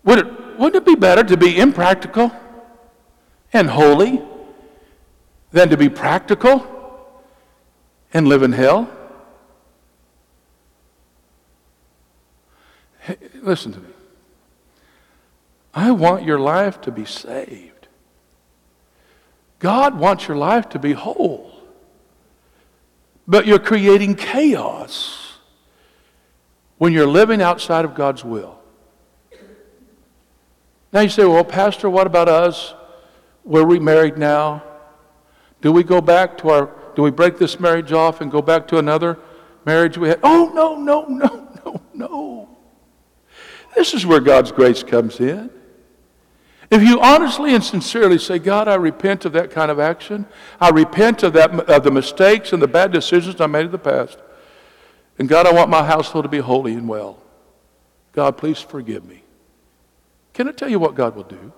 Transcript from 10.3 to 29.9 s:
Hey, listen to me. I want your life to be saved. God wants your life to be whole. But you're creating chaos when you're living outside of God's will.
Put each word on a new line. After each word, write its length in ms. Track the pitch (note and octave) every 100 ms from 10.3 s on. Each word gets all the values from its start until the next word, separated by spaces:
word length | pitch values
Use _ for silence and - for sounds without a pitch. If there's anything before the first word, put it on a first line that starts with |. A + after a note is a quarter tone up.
| _ _ _ _ _ _ _ _ _ _ _ _ _ _ _ _ _ _ _ _ _ _ _ _ _ _ _
Hey, 160 | - F3+ - C4
listen 300 | G#3+ E3+ A2+
to 80 | F#2
me. 80 | F2+ _ _ _ _ _ _ _ _ _ _ _ _ _ _ _ _ _ _
I 160 | D3+ A3
want 340 | A3 E3+ F#3
your 140 | D#3+ D3
life 420 | C3+ F3 G3+ F#3+
to 100 | -
be 120 | A2+
saved. 840 | G#2 - - B2+ - G#2 F2 _ _ _ _ _ _ _ _ _ _ _ _ _ _ _ _ _ _ _
God 400 | F3 A#3 C#4 G3
wants 300 | F3 F#3+ -
your 80 | D3
life 320 | D3+ A#3 G#3+
to 80 | C#3+
be 140 | C#3+
whole. 600 | D3 A3+ - G3+ C3+ - _ _ _ _ _ _ _ _ _ _ _ _ _ _ _ _ _ -
But 180 | G3+
you're 140 | G#3+ G3+
creating 560 | - A3 G3 G3 G3+
chaos 1200 | G3+ - C4 D4+ F3+ G#2+ - - - - - - - _ _ _ _ _ _ _ _ _ _ _ _ _ _
when 140 | E3+
you're 160 | D#3+ C#3+
living 340 | D#3+ A3 A3
outside 420 | F3 F3 - E3
of 100 | D#3+
God's 300 | C3+ C#3 B2+
will. 340 | B2 A2 F#2 - _ _ _ _ _ _ _ _ G3 _ _ _ _